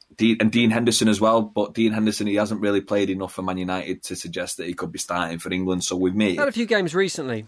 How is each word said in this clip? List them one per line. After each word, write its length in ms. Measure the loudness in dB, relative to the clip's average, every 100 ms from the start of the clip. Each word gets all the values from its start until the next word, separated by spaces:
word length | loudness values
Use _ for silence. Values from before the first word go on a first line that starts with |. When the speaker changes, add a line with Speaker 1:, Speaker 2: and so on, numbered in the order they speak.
| _ 2
Speaker 1:
Dean, 200 | 2 4
and 120 | 4
Dean 180 | 4 4
Henderson 380 | 4 2 4 4
as 120 | 4
well. 220 | 4 4
But 320 | 2 -2 -2
Dean 180 | 0 0
Henderson, 340 | 2 0 0 0
he 80 | 0
hasn't 240 | 0 0
really 200 | 0 0
played 300 | 0 0 0
enough 220 | -2 -6
for 100 | -6
Man 160 | -6 -4
United 440 | -2 -4 -4 -8
to 120 | -8 -10
suggest 420 | -8 -6 -6 -6
that 80 | -8
he 80 |
could 180 | -6 -8
be 60 | -8
starting 400 | -4 -4 -4 -6
for 140 | -6
England. 320 | -2 -2 -2
So 120 | -2 0
with 180 | 0
me, 220 | 2 2 2
Speaker 2:
Had 120 | 0
a 40 |
few 140 | 0 0
games 280 | 0 0
recently. 520 | 0 0 -2 -6 -6